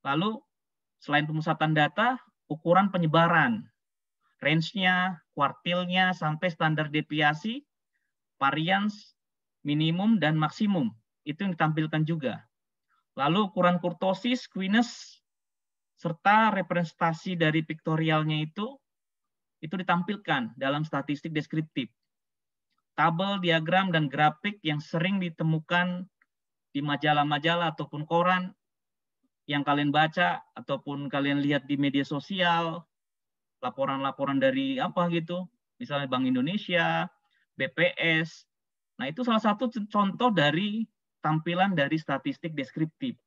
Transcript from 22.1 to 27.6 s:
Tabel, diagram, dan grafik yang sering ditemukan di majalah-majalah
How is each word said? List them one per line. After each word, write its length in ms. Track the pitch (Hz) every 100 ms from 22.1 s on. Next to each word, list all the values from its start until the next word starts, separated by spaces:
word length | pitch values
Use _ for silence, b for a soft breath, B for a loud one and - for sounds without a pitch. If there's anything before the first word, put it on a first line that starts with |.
| _ _ _ _ _ _ _ _ -
Tabel, 420 | 160 165 196 202
diagram, 500 | 175 165 160 185 190
dan 180 | 165 147
grafik 480 | 143 151 151 202 208
yang 180 | 156 151
sering 400 | - 165 180 196
ditemukan 840 | 175 160 165 160 - 175 180 180 185 _ _ _ _ _ _
di 80 | 139
majalah-majalah 880 | 147 143 151 147 147 147 160 170